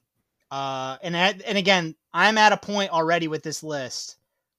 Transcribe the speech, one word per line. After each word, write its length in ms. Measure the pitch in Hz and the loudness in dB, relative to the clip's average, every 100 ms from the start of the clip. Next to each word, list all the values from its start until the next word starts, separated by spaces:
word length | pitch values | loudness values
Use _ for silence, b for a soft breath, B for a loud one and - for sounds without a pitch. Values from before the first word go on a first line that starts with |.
| _ _ _ _ _ | _ _ _ _ _
Uh, 460 | 139 139 135 131 131 | -8 -6 -6 -8 -8
and 120 | 185 170 | -6 0
at, 260 | 185 190 220 | 0 0 -4
and 120 | 202 | -2
again, 380 | 190 190 165 156 _ | 2 2 0 -8 _
I'm 260 | 170 196 220 | 2 4 6
at 160 | 214 | 6
a 40 | 208 | 6
point 340 | - 202 196 | 0 -4 -2
already 360 | 170 160 170 160 | 0 0 0 0
with 160 | 151 | -6
this 180 | 160 143 | -8 -10
list 540 | 156 147 127 - - - _ _ _ | -8 -8 -8 -10 -14 -18 _ _ _